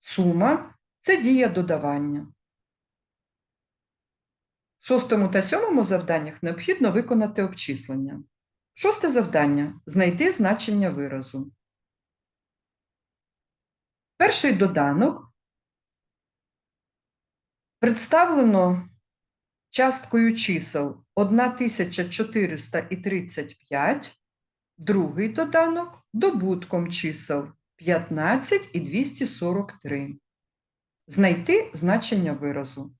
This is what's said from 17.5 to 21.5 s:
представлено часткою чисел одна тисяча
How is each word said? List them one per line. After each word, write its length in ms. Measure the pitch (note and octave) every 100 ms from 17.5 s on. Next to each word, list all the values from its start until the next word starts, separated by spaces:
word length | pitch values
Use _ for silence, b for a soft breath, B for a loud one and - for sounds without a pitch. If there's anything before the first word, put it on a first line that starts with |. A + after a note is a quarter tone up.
| _ _ _
представлено 1120 | A#3 A3+ - D#4+ F4 D#4 A#3+ G3+ F3+ F3+ - _ _ _ _ _ _ _ _
часткою 680 | - C4 B3+ - A#3 A3+ A3+
чисел 680 | - E3+ - D3+ C#3+ - _
одна 340 | - G3+ A3
тисяча 600 | B3